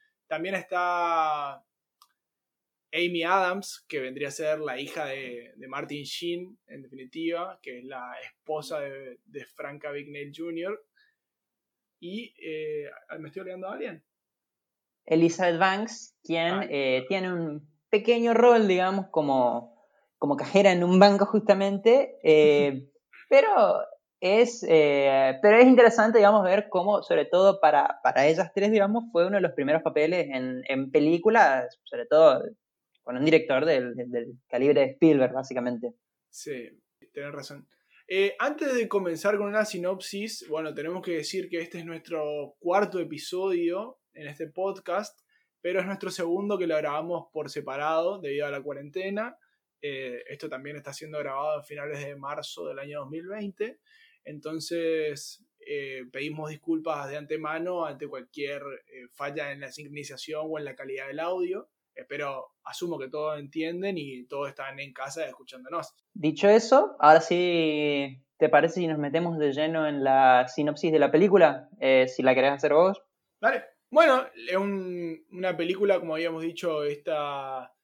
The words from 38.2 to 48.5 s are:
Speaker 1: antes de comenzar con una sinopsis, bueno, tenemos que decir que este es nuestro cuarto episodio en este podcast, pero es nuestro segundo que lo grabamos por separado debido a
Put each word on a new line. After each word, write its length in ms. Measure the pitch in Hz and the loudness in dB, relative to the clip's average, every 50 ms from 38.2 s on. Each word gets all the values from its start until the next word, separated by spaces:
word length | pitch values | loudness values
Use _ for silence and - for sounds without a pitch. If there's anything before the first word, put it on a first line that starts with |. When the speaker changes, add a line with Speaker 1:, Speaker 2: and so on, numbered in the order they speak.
| 196 202 196 - | 0 0 0 -2
Speaker 1:
antes 340 | 233 294 302 302 - 285 254 | -2 -4 -2 -4 -4 -2 -2
de 120 | 240 226 196 | -2 -2 -2
comenzar 500 | 208 196 185 170 165 160 - 202 208 202 | -2 -2 -2 -2 -6 -2 0 0 0 0
con 100 | 208 202 | -2 -2
una 180 | 208 214 214 | -2 -2 -2
sinopsis, 800 | 214 - 175 175 180 196 185 - - - 202 214 226 214 - - - | -2 -4 -6 -4 -4 -6 -6 -8 -10 -8 -8 -8 -8 -10 -12 -10 -8
bueno, 240 | 151 156 160 151 143 | -6 -6 -6 -6 -8
tenemos 280 | 143 147 160 180 185 | -8 -8 -8 -8 -8
que 120 | 185 180 170 | -6 -6 -6
decir 340 | 160 151 - - 190 180 180 | -6 -6 -6 -8 -8 -8 -6
que 120 | 170 170 | -6 -8
este 180 | 170 170 - 175 | -8 -8 -12 -14
es 60 | 160 | -12
nuestro 680 | 165 165 165 - - 165 156 151 151 147 147 143 - _ _ | -12 -12 -14 -12 -8 -6 -4 -4 -4 -4 -6 -8 -10 _ _
cuarto 400 | - 170 180 202 208 - 196 180 | -2 2 2 2 2 0 -2 -6
episodio 1000 | 160 151 156 143 - - 180 185 190 190 185 170 170 170 175 196 220 247 254 _ _ _ _ | -6 -6 -8 -12 -10 -8 -6 -4 -2 -2 -2 0 -2 -2 -2 -4 -8 -10 -14 _ _ _ _
en 140 | 151 151 143 | -18 -16 -16
este 200 | 147 - 165 151 | -12 -12 -12 -12
podcast, 720 | - 180 185 196 190 - - - 170 202 214 - _ _ _ _ _ _ _ _ _ _ | -6 -4 -4 -4 -4 -6 -6 -4 -4 -4 -4 -6 _ _ _ _ _ _ _ _ _ _
pero 180 | - 175 185 190 | -8 -4 -2 -2
es 60 | 180 | -2
nuestro 260 | 190 196 190 202 185 | -4 -6 -8 -8 -10
segundo 460 | 175 - 175 170 175 196 202 202 202 185 | -8 -6 -4 -4 -4 -4 -4 -4 -4 -4
que 100 | 180 165 | -2 -2
lo 80 | 156 | -2
grabamos 520 | 151 156 147 147 156 160 175 175 165 165 _ | -2 -2 -2 -4 -6 -6 -6 -8 -8 -8 _
por 180 | - 160 147 139 | -10 -10 -10 -10
separado 720 | - 151 139 135 131 139 147 156 160 165 170 180 202 196 | -10 -12 -10 -8 -8 -6 -4 -2 0 0 0 -2 -4 -6
debido 280 | 170 143 139 143 147 | -8 -8 -6 -4 -4
a 40 | 143 | -6